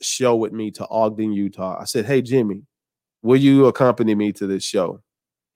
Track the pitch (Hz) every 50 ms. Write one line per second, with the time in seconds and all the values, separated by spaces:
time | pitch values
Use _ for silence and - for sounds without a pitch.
0 | - - - - 127 123 117 113 110 - 110 113 107 104 - - 101 - 104 110
1 | 113 110 107 107 110 107 104 101 101 95 - - 95 92 87 - - - - 123
2 | 107 127 143 131 123 117 131 131 113 104 95 101 - _ _ _ _ _ _ _
3 | _ _ _ _ - 113 131 135 139 139 139 139 135 120 - - 135 123 113 -
4 | 113 110 107 104 104 104 95 - 101 98 98 95 - - - 101 104 95 95 -
5 | _ _ _ _ _ _ _ _ _ _ _